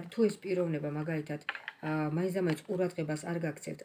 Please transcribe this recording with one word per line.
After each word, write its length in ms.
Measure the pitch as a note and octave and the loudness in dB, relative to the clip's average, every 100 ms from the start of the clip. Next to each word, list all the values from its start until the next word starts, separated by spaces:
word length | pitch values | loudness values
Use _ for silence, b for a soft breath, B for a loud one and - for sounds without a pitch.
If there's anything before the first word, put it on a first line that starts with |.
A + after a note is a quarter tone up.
თუ 220 | E3+ - G#3+ | 2 4 4
ეს 100 | - | 4
პიროვნება, 520 | G3 F3+ E3+ D3+ D3 | 0 2 2 2 0
მაგალითად, 500 | D3 D#3 D#3+ D3+ D3 | -2 -2 -2 -2 -6
აა, 680 | - - - - D#3 D#3 D3+ | -6 -8 -10 -8 -2 0 2
მაინც 240 | D#3 F#3 | 2 0
და 80 | F#3 | 2
მაინც 200 | F3 D3+ | 2 2
ყურადღებას 600 | - F3+ F3+ F3 D#3 D3+ | 0 0 0 0 -2 -2
არ 140 | - E3+ | -2 -2
გაქცევთ, 400 | E3 D3 - D3+ | -2 -4 -8 -10